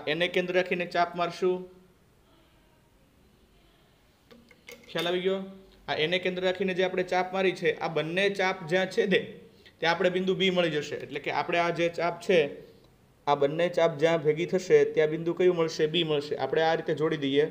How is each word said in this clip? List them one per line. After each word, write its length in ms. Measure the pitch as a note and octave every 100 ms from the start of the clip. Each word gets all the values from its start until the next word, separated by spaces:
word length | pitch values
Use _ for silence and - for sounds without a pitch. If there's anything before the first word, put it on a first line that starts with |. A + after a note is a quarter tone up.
| -
એને 200 | D#3+ F3
કેન્દ્ર 240 | F#3 F3+ F3+
રાખીને 300 | F3+ F3+ F3
ચાપ 220 | F3 F3 F3
મારશું. 420 | E3+ - F#3 F#3 F#3 - - _ _ _ _ _ _ _ _ _ _ _ _ _ _ _ _ _ _ _ _ _ _ _ _ - _ _ - - -
ખ્યાલ 220 | E3+ E3+
આવી 140 | F3+ F#3
ગયો? 140 | F#3+ F#3+ - - - -
આ 100 | C#3+
એને 220 | D#3 F#3
કેન્દ્ર 220 | F#3 F3+
રાખીને 300 | F#3 F#3 F#3+
જે 100 | F3+ F#3
આપણે 180 | F#3 F3+
ચાપ 220 | F3+ F3+
મારી 220 | F#3+ F#3+ E3+
છે, 140 | D#3+ D3+
આ 120 | E3
બંને 360 | D3+ D#3 F3+ G3
ચાપ 240 | G3 F#3 F#3+ D#3
જ્યાં 240 | F3+ F#3
છેદે 280 | - G3 E3+ - - - - - -
ત્યાં 180 | D#3+
આપણે 160 | F3 F#3
બિંદુ 240 | F3+ F#3 F3
બી 160 | F#3+
મળી 240 | F3+ E3+ D3+
જશે. 220 | C#3+ -
એટલે 220 | A#2+ C#3+
કે 120 | D3+
આપણે 280 | C#3+ D3 E3+
આ 120 | E3+
જે 160 | D#3 E3+
ચાપ 240 | E3 E3+ E3+
છે, 160 | - F3+ C#3 - - - - _ _ _ -
આ 80 | C#3+
બંને 300 | C#3 D#3 F3
ચાપ 220 | F3 E3 D3
જ્યાં 260 | E3 E3
ભેગી 240 | D3 D3+ E3+
થશે 300 | F#3+ - D3+ C#3+
ત્યાં 180 | D#3 D#3
બિંદુ 200 | D#3+ E3+
કયું 240 | E3 F3+ E3+
મળશે? 260 | D#3+ - D#3
બી 180 | E3+ D#3+
મળશે. 280 | D3 C#3+ -
આપણે 280 | C3+ -
આ 120 | D#3+ D#3+
રીતે 180 | D#3+ D3+
જોડી 260 | D#3+ D#3
દઈએ, 200 | C#3 C#3 D3+